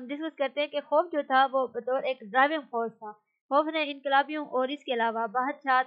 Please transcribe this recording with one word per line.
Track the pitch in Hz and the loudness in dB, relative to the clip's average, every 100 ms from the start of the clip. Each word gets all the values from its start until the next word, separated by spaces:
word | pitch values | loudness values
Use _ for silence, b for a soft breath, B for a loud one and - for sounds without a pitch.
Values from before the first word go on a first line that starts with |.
| 247 | -4
discuss | 285 320 - | -8 -8 -4
करते | 262 285 | -4 -2
हैं | 294 | -4
कि | 285 | -4
खौफ | 277 294 349 | 0 0 2
जो | 311 | -2
था, | 285 262 269 | 2 4 4
वो | 262 240 | 2 -2
बतौर | 240 233 254 247 | -4 -2 -2 -2
एक | 262 | -6
driving | 214 247 285 311 | -2 2 2 2
force | 233 233 226 | -4 -4 -4
था। | 226 214 214 _ _ _ | -8 -18 -18 _ _ _
खौफ | 277 311 | 2 2
ने | 320 | -2
इनकलाबियों | 285 277 277 277 277 302 285 | -4 -6 0 2 2 -4 -4
और | 254 262 | -2 -2
इसके | 294 - | -4 -4
अलावा | 240 233 226 226 | 0 0 -2 -2
बादशाह | 247 262 294 269 254 | -2 -2 -4 2 2